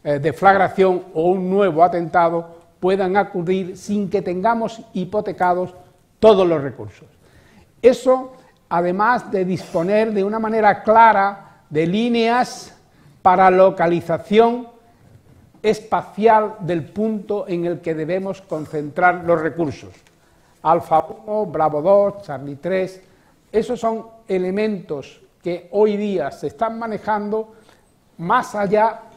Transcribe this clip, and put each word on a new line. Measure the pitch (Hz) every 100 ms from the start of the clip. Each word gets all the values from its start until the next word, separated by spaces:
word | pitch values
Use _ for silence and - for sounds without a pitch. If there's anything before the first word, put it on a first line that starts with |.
eh, | 156 143
deflagración | 151 - 196 196 175 - 185 180 180
o | 156 170
un | 190 180
nuevo | 196 196 156
atentado, | 175 180 170 180 170 170 170 - _ _
puedan | 185 196 190 196
acudir | 196 - 170 190 180 190
sin | - 208 196
que | 202
tengamos | 190 180 185 226 226 - -
hipotecados | 190 175 214 208 175 180 180 180 - - _ _ _
todos | 214 196 180
los | 160
recursos. | 139 120 104 - - _ _ _ _ _ _ _
Eso, | 233 247 262 262 254 - _ _ -
además | 170 175 185 214 240 -
de | 202 185
disponer | 185 - 180 170 208 226
de | 208
una | 196 220
manera | 220 226 214 202
clara | 214 220 226 202 196 202 - _ -
de | 147 170
líneas | 202 240 233 226 240 240 - - - _ _ _ _
para | 190 185 190
localización | 185 190 175 170 170 - 160 - 208 233 247 247 - _ _ _ - _ _ _ _
espacial | 214 214 - 180 - - 220 220 214 -
del | 170 175 135
punto | - 220 214 - 208 196
en | 175 175
el | 170
que | - 160
debemos | 156 185 190 185
concentrar | - 156 147 156 147 139 180 180 170
los | 170
recursos. | 156 165 156 113 98 - _ _ _ _ _ _
Alfa | 156 170 - 160 - - 214
uno, | 214 202
Bravo | 151 156 147
dos, | 160 202 202 196
Charlie | - 135 143 139
tres, | 175 190 185 - _ _ _ _ _
esos | 214 226 247
son | 226 226 - - -
elementos | 190 180 196 214 202 170 143 127 - _ _
que | 175 170 -
hoy | 202 214 202
día | 208 185 139
se | - 147
están | - 226 226
manejando | 233 208 - 214 208 220 220 - _ _ _ _ _ -
más | 170 240 220 208
allá | 202 208 220 220 -